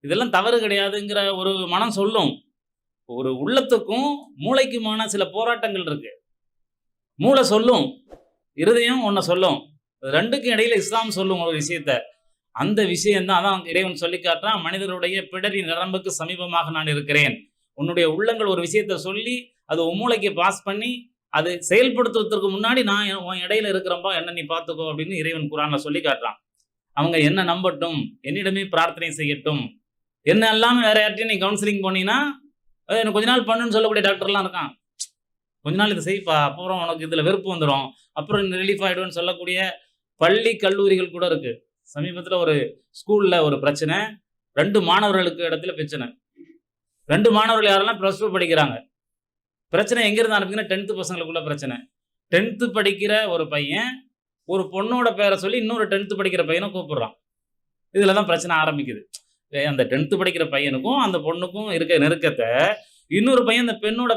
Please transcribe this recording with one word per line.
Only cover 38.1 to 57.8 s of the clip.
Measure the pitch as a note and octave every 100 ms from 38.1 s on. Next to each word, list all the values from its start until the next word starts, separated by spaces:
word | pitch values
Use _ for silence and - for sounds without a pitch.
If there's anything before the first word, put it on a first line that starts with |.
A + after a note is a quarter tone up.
அப்புறம் | - D3 G#3
நீ | G3 F#3
ரிலீஃப் | F#3+ G3+
ஆயிடுவேன்னு" | F#3+ F3+ F#3+ E3+
சொல்லக்கூடிய | F3 F3 F3 F3+ F#3+ - _ _ _ _
பள்ளி | E3 G#3+ A3+ A3
கல்லூரிகள் | G3 G3+ G3 F#3 F3+
கூட | F3 F3+
இருக்கு. | D#3 C3 A2+ _ _ _
சமீபத்துல | - F#3 F3 F3+ F#3
ஒரு | E3 D3 A#2 - _
ஸ்கூல்ல | - - G#3 G3 F3
ஒரு | D3+ C#3
பிரச்சனை, | C#3 D3 D#3 F3+ G#3+ G#3 _ _ _ C3+
ரெண்டு | F#3 G3+
மாணவர்களுக்கு | E3+ F#3 G#3 F#3+ F3+ E3
இடத்துல | E3+ D#3+ F3+
பிரச்சனை. | D#3 D3 D3 A#2+ - _ _ - _ _ _ _ _ -
ரெண்டு | E3+ A3
மாணவர்கள் | G#3+ A3+ A3 G#3
யாரெல்லாம் | G3 G#3 G#3
பிளஸ் | F#3+ G3
டூ | G#3
படிக்கிறாங்க. | F#3 F3 D#3+ C#3+ A2+ - _ _ _ _ _ _ _ _
பிரச்சனை | E3+ G#3 A#3+
எங்க | A3 G#3+
இருந்து | A3+ G#3
ஆரம்பிக்குதுன்னா, | F#3+ G#3 G#3+
டென்த் | F#3+ G3+
பசங்களுக்குள்ள | F#3+ E3 F3+ D#3+ E3
பிரச்சனை. | D3+ C#3+ C3+ A#2+ - _ _ _ _
டென்த் | - A3 G#3+ A#3+
படிக்கிற | G#3+ G3+ G3 G3+ G#3+ G#3+
ஒரு | E3+ D#3
பையன் | D3+ C#3+ F3+ B3 C4 _ _ _ _ -
ஒரு | F#3+
பொண்ணோட | F#3 F#3 A3 B3 A#3
பேரை | G3 G3+ F#3+
சொல்லி | F#3+ A#3+
இன்னொரு | A3 A#3 G#3
டென்த் | G3 G3 G3
படிக்கிற | F#3+ F3+ D#3
பையனை | E3+ G3+
கூப்பிடுறான். | F#3 D3+ C#3 A2 - _ _ _ _ _ _